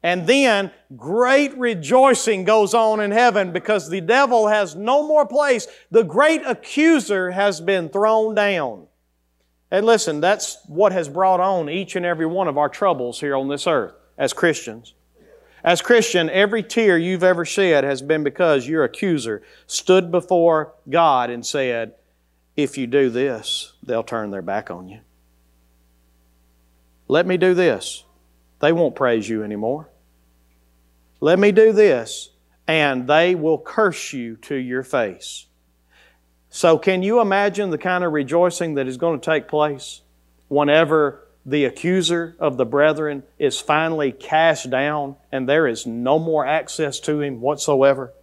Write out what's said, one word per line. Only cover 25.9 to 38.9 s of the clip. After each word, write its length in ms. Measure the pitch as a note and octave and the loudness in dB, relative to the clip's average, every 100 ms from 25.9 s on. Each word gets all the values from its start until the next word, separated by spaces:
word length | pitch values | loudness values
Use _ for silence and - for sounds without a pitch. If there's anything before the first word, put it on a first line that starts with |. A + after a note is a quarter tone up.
| _ _ _ _ _ _ _ _ _ _ _ _ | _ _ _ _ _ _ _ _ _ _ _ _
Let 200 | D3 F3+ | 0 2
me 100 | F#3 | 2
do 180 | F#3 | 2
this. 480 | F3+ F3 G#2 - - _ _ _ _ _ _ | 4 2 0 -6 -14 _ _ _ _ _ _
They 140 | D3 | 0
won't 240 | E3+ D#3+ - | 2 0 0
praise 320 | C3 A2+ G2+ | 0 0 -2
you 160 | A2 | -6
anymore. 440 | G#2 G#2 A2 D3 D#3+ _ _ _ _ _ _ _ _ _ _ _ _ _ | -6 -6 -6 -6 -10 _ _ _ _ _ _ _ _ _ _ _ _ _
Let 180 | D3 F#3 | 0 4
me 140 | G#3 | 4
do 200 | G3+ A3 | 6 4
this, 580 | G#3 G#3 B2+ A2+ - - _ _ _ - | 6 4 4 -2 -14 -16 _ _ _ -2
and 400 | D#3+ D3 C3 B2+ | 0 2 0 2
they 300 | D3+ F3 F3+ | 4 4 2
will 220 | D#3 D#3 | 0 -2
curse 540 | - - G#3 E3 - | -2 0 0 0 -10
you 220 | C#3 A#2 A2 | -10 -10 -12
to 180 | - C#3 | -8 -6
your 260 | B2+ B2+ | -4 -6
face." 640 | C3 C3+ G#2+ F2 - - - _ _ _ _ _ _ _ _ _ _ | -4 -2 -2 -6 -16 -18 -20 _ _ _ _ _ _ _ _ _ _
So 260 | - F3 D#3+ | 0 4 4
can 260 | G3+ F#3 | 2 -2
you 160 | F#3+ A#3 | 0 2
imagine 500 | G#3+ G3 G3+ F#3 G3+ | 2 2 0 -2 -6
the 80 | D3+ | -4
kind 240 | F#3 F3+ | -4 -2
of 100 | F3+ | -2
rejoicing 640 | D3+ C3+ E3+ F3+ F3 E3+ | -2 0 2 0 0 -4
that 140 | C#3+ | -4
is 80 | C3 | -4